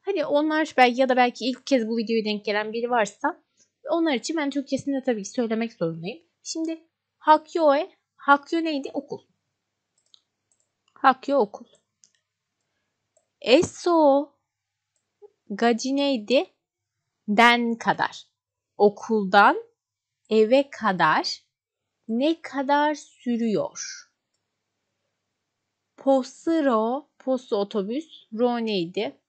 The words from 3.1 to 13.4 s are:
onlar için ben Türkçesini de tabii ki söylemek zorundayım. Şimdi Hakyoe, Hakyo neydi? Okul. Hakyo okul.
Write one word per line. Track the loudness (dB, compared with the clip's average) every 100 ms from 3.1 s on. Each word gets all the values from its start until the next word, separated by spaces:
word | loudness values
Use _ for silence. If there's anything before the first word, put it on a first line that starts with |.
| -2 -6 -6 _ _ _ _ -6
onlar | -2 0
için | -2 -4 -6
ben | -4
Türkçesini | -6 -4 -6 -4 -4
de |
tabii | -2 -4
ki | -6
söylemek | -6 -4 -4 -6
zorundayım. | -4 -6 -6 -10 -12 _ _
Şimdi | -12 -8 -8 -8 _ _ _ _
Hakyoe, | 2 2 2 0 2 2 -2 _ _ _
Hakyo | 2 2 2 -4
neydi? | -2 -4 -6
Okul. | -10 -10 -14 _ _ _ _ _ _ _ _ _ _ _ _ _ _ _ _ _
Hakyo | _ 0 0 0 0
okul. | 0 -4 -20 _ _ _ _ _ _ _ _ _ _ _ _ _ _ _ _ _